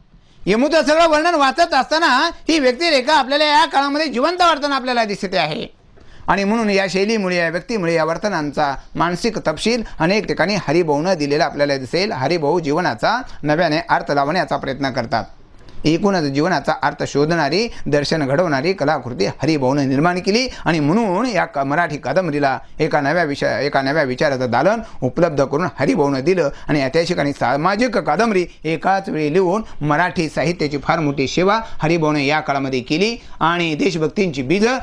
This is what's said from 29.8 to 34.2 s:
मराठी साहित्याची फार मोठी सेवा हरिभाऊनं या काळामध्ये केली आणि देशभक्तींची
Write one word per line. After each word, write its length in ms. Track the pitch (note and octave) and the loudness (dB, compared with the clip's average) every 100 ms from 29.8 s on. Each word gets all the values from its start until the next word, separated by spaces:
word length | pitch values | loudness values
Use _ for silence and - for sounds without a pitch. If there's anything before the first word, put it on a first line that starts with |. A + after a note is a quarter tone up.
मराठी 480 | D3 D3 F3 F3 D#3 | -2 0 0 0 -4
साहित्याची 480 | - D#3+ F3 D3 C#3+ | -2 -2 -2 -2 -4
फार 220 | - E3 | 0 0
मोठी 280 | D3 C#3+ C3 | 0 0 -2
सेवा 320 | - F#3 A3 - - | 2 2 0 -2 -4
हरिभाऊनं 360 | D#3 E3+ D#3 D3+ | 0 2 2 0
या 200 | C#3 D3+ | 0 0
काळामध्ये 400 | C#3+ C#3 C3+ C3 | 0 -2 -2 -4
केली 380 | A#2 D3+ G#3+ A#3 - - | -2 0 0 -2 -12 -2
आणि 360 | D#3+ F3 E3+ D3 | 0 0 0 0
देशभक्तींची 640 | G3 E3 D#3 - | 0 0 -2 0